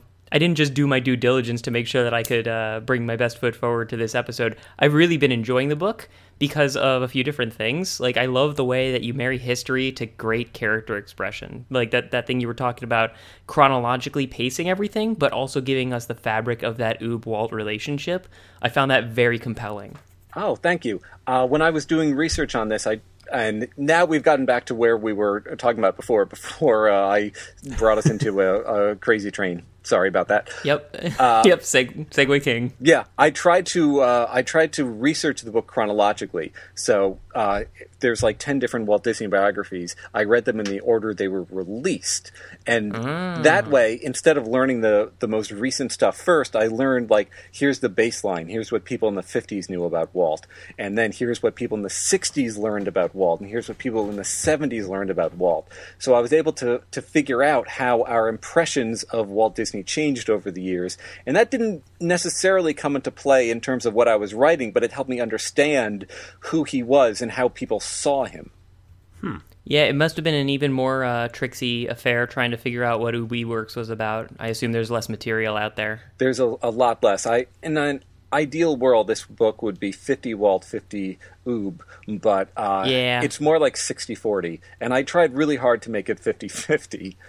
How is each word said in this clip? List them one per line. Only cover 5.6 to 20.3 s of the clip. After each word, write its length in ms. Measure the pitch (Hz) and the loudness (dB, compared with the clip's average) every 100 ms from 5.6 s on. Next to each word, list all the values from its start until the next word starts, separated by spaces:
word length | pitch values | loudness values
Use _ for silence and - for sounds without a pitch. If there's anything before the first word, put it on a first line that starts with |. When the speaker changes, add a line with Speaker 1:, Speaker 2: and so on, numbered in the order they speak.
| 139 | 0
Speaker 1:
the 60 | 151 | 0
book 300 | 190 - - - - _ | -2 -4 -12 -20 -20 _
because 380 | 143 151 143 123 | -2 2 0 2
of 240 | 135 131 | 2 2
a 80 | 127 | 0
few 160 | 131 | -2
different 300 | 131 143 117 | -2 -2 -4
things. 440 | - 110 147 185 - | -2 -4 -2 -4 -2
Like, 200 | 127 117 | -2 0
I 80 | 127 | 0
love 300 | 127 147 147 | 2 0 0
the 80 | |
way 280 | 127 127 131 | 0 0 0
that 80 | 127 | -2
you 120 | 117 | -4
marry 240 | 135 123 127 | -4 -2 -4
history 520 | 123 123 - 131 131 | -4 -4 -2 -2 -2
to 120 | 131 | -4
great 480 | 113 - 113 117 120 | -10 -6 -2 -2 -4
character 460 | - 110 110 110 104 | -4 -2 -2 -2 -8
expression. 680 | 101 - 98 - - 110 123 | -8 -8 -8 -8 -12 -14 -4
Like, 220 | 131 117 | -2 0
that, 180 | 123 123 | 0 0
that 160 | 127 117 | -4 -2
thing 160 | 127 | -4
you 40 | 120 | -4
were 60 | |
talking 320 | 120 127 120 | -4 -4 -4
about, 280 | 117 117 113 - - - - | -2 0 0 -4 -20 -20 -6
chronologically 800 | - 135 131 120 127 135 143 135 | 4 4 4 0 -2 -2 -4 -4
pacing 420 | - 123 127 175 | -4 -4 -2 -2
everything, 460 | 185 208 220 220 | -2 -2 -2 -2
but 180 | 202 147 | 0 0
also 300 | 113 131 143 | 0 -4 -4
giving 320 | 127 131 127 | -2 -2 -2
us 100 | 123 | -4
the 100 | 113 | -6
fabric 480 | 117 117 110 117 117 | -8 -2 -2 -2 -4
of 140 | 117 117 | -4 -2
that 240 | 113 113 | -2 -2
Oob-Walt 500 | 113 117 113 107 113 | -4 -6 -4 -4 -4
relationship. 760 | 110 107 107 - 143 160 180 - - - - | -4 -6 -6 -4 -6 -4 -6 -6 -20 -20 -4
I 80 | 127 | -2
found 220 | 143 135 | 2 4
that 160 | 131 117 | 2 2
very 320 | 113 120 117 | 2 2 2
compelling. 580 | 123 110 107 104 101 - - _ _ | -4 -8 -8 -10 -12 -18 -20 _ _